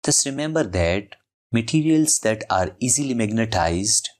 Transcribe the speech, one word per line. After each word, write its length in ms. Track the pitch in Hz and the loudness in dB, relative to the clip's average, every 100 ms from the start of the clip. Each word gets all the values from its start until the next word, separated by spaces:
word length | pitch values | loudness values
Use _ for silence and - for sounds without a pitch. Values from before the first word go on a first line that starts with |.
Thus 220 | - 147 143 | 0 0 -2
remember 380 | 139 156 160 | -4 -2 -2
that 520 | 117 90 85 95 104 - _ _ _ | -2 0 0 0 -4 -20 _ _ _
materials 680 | 113 113 156 156 156 156 - | -2 0 0 4 4 4 2
that 240 | 113 110 - | 0 -2 0
are 220 | 95 92 - | 0 0 -2
easily 340 | 123 120 143 | -2 -2 -2
magnetized 960 | 120 107 113 110 101 82 85 104 - - _ | 0 0 0 0 0 0 0 0 -2 -2 _